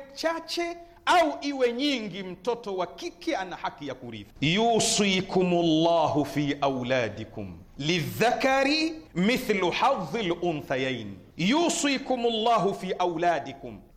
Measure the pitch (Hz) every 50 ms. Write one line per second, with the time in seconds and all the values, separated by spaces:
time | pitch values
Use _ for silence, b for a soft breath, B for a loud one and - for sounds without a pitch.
0 | - - - - 302 320 330 320 320 - - 349 339 339 349 339 B B B B
1 | - 277 339 359 330 294 - - 277 285 285 262 254 240 233 247 285 294 269 240
2 | 214 196 160 202 190 185 180 - - 247 233 233 - 202 190 185 175 175 - -
3 | 339 349 - - - 330 - 196 190 180 156 - 180 - - - 147 135 123 -
4 | 123 117 113 107 101 - - - 135 151 175 208 226 233 226 214 - - - -
5 | 208 196 185 185 185 - - 190 180 180 175 170 170 165 156 156 165 170 170 165
6 | 156 139 135 151 143 143 - 147 147 139 143 143 139 143 135 127 123 120 131 127
7 | 117 104 104 110 107 - - 113 98 90 85 85 - - - - 139 156 180 170
8 | 143 123 110 117 214 240 240 - - 262 269 269 269 277 302 311 311 320 320 -
9 | - - - 165 185 220 254 - 254 - 214 190 180 170 - - 214 262 269 214
10 | 175 139 170 233 208 170 175 170 175 175 160 147 123 - 139 131 131 131 131 117
11 | 107 101 98 - - - - 147 170 196 277 330 339 311 - - 285 285 269 254
12 | 269 - 254 240 233 233 226 214 220 240 233 208 170 196 196 - 190 185 - -
13 | 180 180 165 156 175 175 165 147 - 139 127 - - 120 104 95 - - -